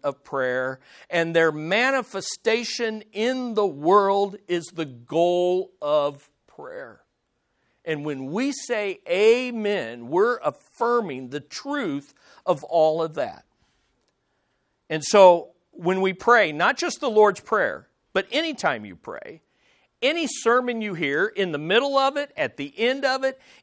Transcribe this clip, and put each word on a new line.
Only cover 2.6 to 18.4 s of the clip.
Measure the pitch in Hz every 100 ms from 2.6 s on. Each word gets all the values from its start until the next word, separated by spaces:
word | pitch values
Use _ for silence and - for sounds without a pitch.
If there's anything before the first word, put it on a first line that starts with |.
| 226 - 226 220 208
in | 196 233 262 247
the | 214 202
world | 139 156 202 196 196 202 202 -
is | 175 160
the | 165
goal | 151 120 120 156 175 175 180 185 190 _
of | 147 151 143 139 - _ _
prayer. | - 143 - 123 107 _ _ _ _ _ _ _ _
And | - 151
when | 147 139 135
we | 180 269
say | 269 - 226 202 180 -
amen, | 180 214 247 254 233 208 202 113 120 117
we're | 170 226 226
affirming | 151 - _ - 233 240 196 131 127
the | 143
truth | 143 - 277 294 208 143 139 _ _ -
of | - 160
all | - 170 156 160
of | 160
that. | 156 120 - _ _ _ _ _ _ _ _ _ _ _ _ _ _ -
And | 156
so | 143 208 185 170 - _ _
when | - 175 190
we | 190
pray, | 185 - 240 180
not | 151 190 277
just | 349 -
the | 277
Lord's | 214 208 190
Prayer, | - 214 139 71 - _ _
but | 185 190
anytime | 262